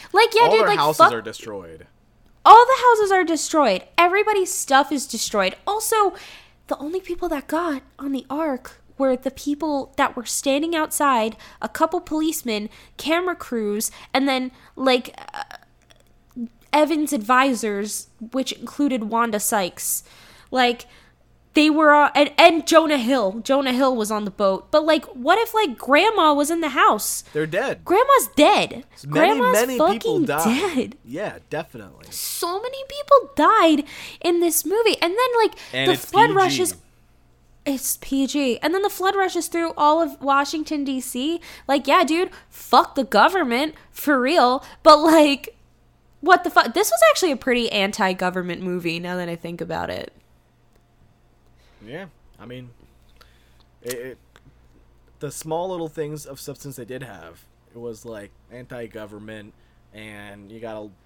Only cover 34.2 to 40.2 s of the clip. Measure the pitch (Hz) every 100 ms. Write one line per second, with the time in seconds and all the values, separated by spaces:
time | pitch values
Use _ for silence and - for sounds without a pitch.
34.2 | 339 349 339 - 302 415 440 285 339 403
35.2 | 494 466 427 - - 127 - - - 392
36.2 | 466 381 370 285 349 - _ _ _ _
37.2 | _ _ _ _ - 262 - - - 269
38.2 | 269 294 269 226 302 381 403 - 370 392
39.2 | 381 349 320 339 330 - 294 320 320 277